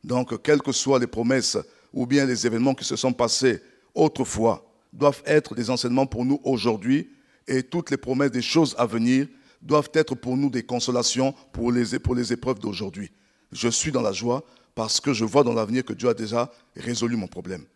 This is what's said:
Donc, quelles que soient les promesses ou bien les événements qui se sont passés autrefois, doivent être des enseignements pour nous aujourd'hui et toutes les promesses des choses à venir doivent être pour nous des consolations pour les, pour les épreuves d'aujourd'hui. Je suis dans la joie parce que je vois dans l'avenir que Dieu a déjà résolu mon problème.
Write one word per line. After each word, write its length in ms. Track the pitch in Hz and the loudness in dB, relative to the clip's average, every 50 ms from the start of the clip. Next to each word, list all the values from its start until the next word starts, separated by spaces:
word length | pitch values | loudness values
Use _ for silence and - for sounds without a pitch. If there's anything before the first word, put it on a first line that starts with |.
Donc, 380 | - 101 123 123 127 - 120 107 | -4 -2 -2 -2 -2 -2 -6 -6
quelles 220 | _ - 151 143 | _ 2 2 2
que 100 | - - | 2 -2
soient 260 | 127 - - 131 139 127 | -4 -2 0 2 2 2
les 80 | 120 | 2
promesses 520 | 120 - 113 117 117 135 131 110 - - 104 87 - _ _ _ _ | 0 -2 -2 0 2 2 2 2 0 -2 -4 -6 -6 _ _ _ _
ou 140 | - - 123 | -6 -6 -2
bien 180 | 123 135 143 139 | 2 2 2 2
les 220 | 131 123 107 - | 2 0 0 0
événements 280 | 120 110 117 123 135 135 | 0 0 2 2 2 2
qui 120 | - - | 0 -4
se 100 | - 135 | -6 -4
sont 160 | - - 131 | -2 -2 -2
passés 500 | 123 - 120 113 - - 131 131 110 - - - _ _ _ _ _ | 0 0 0 0 0 2 2 2 2 2 -6 -18 _ _ _ _ _
autrefois, 720 | - 151 151 147 - 131 - - 107 113 117 104 - - _ _ _ _ _ | 2 2 2 2 -2 -4 -4 -2 2 2 2 2 0 -6 _ _ _ _ _
doivent 300 | - - 143 147 139 - - | -6 2 2 2 2 2 -2
être 280 | - 151 151 147 - 110 | 2 2 2 2 0 -8
des 160 | 113 117 104 | -6 -4 -4
enseignements 360 | 123 120 - 123 123 131 135 | -2 -2 -2 0 2 2 0
pour 180 | 135 - 113 120 | 0 -2 -4 0
nous 160 | 131 139 147 - | 0 0 0 0
aujourd'hui 680 | 131 135 113 98 120 110 104 92 120 135 147 170 - _ _ _ _ _ _ _ | -2 -2 2 2 0 0 0 0 0 0 0 0 -4 _ _ _ _ _ _ _
et 160 | - 135 131 | -2 -2 -2
toutes 280 | 127 - - 175 160 - | -2 -2 -4 -6 -2 -2
les 60 | - | -4
promesses 340 | 175 - 123 131 127 143 143 | -4 -2 -2 0 2 0 0
des 120 | - 123 | 0 -2
choses 320 | 117 - - 170 160 135 - - | -4 2 4 4 4 4 2 0
à 80 | 120 | 0
venir 400 | 113 104 117 113 120 127 131 139 143 - _ _ _ _ _ | 0 2 0 2 4 4 2 2 -2 -8 _ _ _ _ _
doivent 280 | - 156 151 151 143 - - | -2 2 2 2 2 2 0
être 200 | 156 156 - 135 | 0 2 2 -2
pour 220 | 123 - 123 127 | -6 -4 -4 -2
nous 140 | 131 143 143 | 0 0 0
des 120 | 123 127 | 0 -2
consolations 720 | 110 - 123 120 - - 123 123 117 - - 123 131 135 135 - - _ | -4 -4 -4 -4 -2 0 0 0 0 0 0 0 0 0 0 -4 -18 _
pour 200 | _ - 117 120 | _ -2 0 0
les, 260 | 120 123 120 104 113 123 | 2 2 0 0 -2 -4
pour 160 | - - 127 | -2 -2 -2
les 180 | 123 123 101 | -2 -2 -2
épreuves 260 | 120 - - 120 98 98 | -4 -4 -2 -4 -4 -4
d'aujourd'hui. 520 | 110 107 101 87 107 98 - 98 101 85 _ _ _ _ _ _ _ _ | -4 -8 -6 -6 -8 -8 -8 -10 -12 -12 _ _ _ _ _ _ _ _
Je 160 | - - - 120 | -12 -2 -2 0
suis 240 | 117 - - 160 | 0 0 -2 -2
dans 100 | 135 127 | -2 0
la 100 | 120 104 | 0 0
joie 320 | 95 90 110 120 120 135 156 _ _ _ _ _ _ | -2 -2 -2 -2 -2 -4 -4 _ _ _ _ _ _
parce 260 | - 110 107 - - | -6 -4 -2 -2 -2
que 120 | - 143 | 0 0
je 120 | 135 107 113 | 0 0 0
vois 200 | 110 - 143 143 | 2 4 4 4
dans 80 | 120 | 4
l'avenir 320 | 117 113 110 101 117 127 123 | 2 0 -2 0 -2 -4 -2
que 80 | - | -4
Dieu 160 | 104 85 113 123 | -8 -2 0 0
a 60 | 117 | 0
déjà 360 | 113 113 107 110 117 120 - - _ _ _ _ | 0 -4 -4 -2 -2 -2 -4 -6 _ _ _ _
résolu 400 | - - 117 120 113 117 117 120 | -12 -8 -6 -4 -2 -2 -2 -2
mon 100 | 113 98 | -2 -4
problème. 380 | 87 - 90 87 90 95 85 - _ _ | -6 -10 -12 -10 -10 -12 -12 -12 _ _